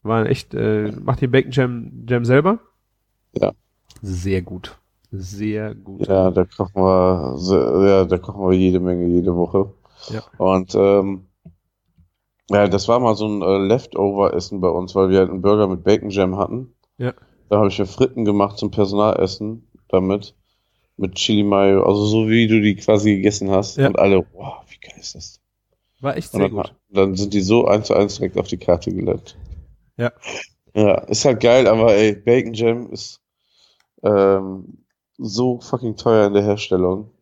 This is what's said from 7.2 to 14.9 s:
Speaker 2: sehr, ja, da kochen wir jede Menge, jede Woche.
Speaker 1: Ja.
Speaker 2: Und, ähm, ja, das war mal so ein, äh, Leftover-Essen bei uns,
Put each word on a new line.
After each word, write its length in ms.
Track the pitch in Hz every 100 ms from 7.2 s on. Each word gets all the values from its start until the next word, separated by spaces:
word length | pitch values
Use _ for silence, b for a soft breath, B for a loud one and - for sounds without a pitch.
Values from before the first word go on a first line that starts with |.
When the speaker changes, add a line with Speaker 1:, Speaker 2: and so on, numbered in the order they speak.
| 65 65
Speaker 2:
sehr, 420 | 90 95 60 80 98
ja, 180 | 95 90
da 120 | 87
kochen 220 | - 98
wir 120 | 95
jede 260 | 92 92 90
Menge, 280 | 90 90 87
jede 280 | 87 90 87
Woche. 380 | 85 98 98 - B B B
Speaker 1:
Ja. 120 | 110 B -
Speaker 2:
Und, 380 | 92 95 92 104
ähm, 480 | 98 101 98 95 95 _ - _ _ _ _ _ _ _ _ _ _
ja, 180 | 101 101
das 200 | 98 -
war 120 | 120
mal 160 | 120 104
so 120 | 107
ein, 140 | 104
äh, 160 | 90 98 98
Leftover-Essen 920 | 123 - - 98 98 98 87 90 101
bei 80 | 90
uns, 240 | 82 92